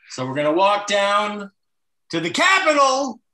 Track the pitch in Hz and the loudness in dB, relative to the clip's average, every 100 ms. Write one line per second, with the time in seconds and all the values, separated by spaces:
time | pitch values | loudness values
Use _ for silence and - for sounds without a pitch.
0 | _ - 127 135 147 160 196 208 202 202 | _ -10 -6 -2 0 2 2 2 0 -2
1 | 202 202 208 208 202 _ _ _ _ _ | 2 0 -2 -6 -12 _ _ _ _ _
2 | _ 170 165 170 349 381 330 294 277 262 | _ -6 -4 0 2 2 2 4 4 2
3 | 277 220 _ | -4 -8 _